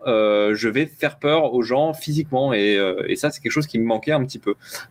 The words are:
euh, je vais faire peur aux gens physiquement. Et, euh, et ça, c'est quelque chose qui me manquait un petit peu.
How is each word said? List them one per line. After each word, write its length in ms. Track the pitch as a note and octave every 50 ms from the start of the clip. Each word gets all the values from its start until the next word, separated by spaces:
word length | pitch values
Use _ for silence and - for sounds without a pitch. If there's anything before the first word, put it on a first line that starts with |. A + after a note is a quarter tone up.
| -
euh, 480 | C3+ A2+ A2 G#2+ G#2+ G#2 G#2 G#2 G#2 G#2+
je 140 | G#2 A2+
vais 180 | A2+ G#2 C3+ D#3+
faire 320 | D#3 - - D#3+ C#3+ C#3+
peur 360 | - - D3 D3+ E3 D#3 B2 A#2+
aux 80 | B2
gens 320 | A#2 A2+ B2+ C#3 D3+ D#3+ D#3
physiquement. 580 | D#3 - D#3 D3 D#3 D#3 D#3 C3 B2+ C#3 C#3
Et, 260 | A#2+ G#2 G2+ G#2 G#2
euh, 280 | G2 G2 F#2+ F#2 F#2+ -
et 80 | - G2
ça, 160 | - - D3
c'est 80 | - -
quelque 140 | - - -
chose 140 | D#3 D3
qui 120 | - - A2+
me 60 | A2+
manquait 260 | A#2 A2+ G#2+ - D3+
un 140 | D#3 C#3+ B2+
petit 140 | C3+ - A#2
peu. 160 | - G2+ G2+ - - - - - - -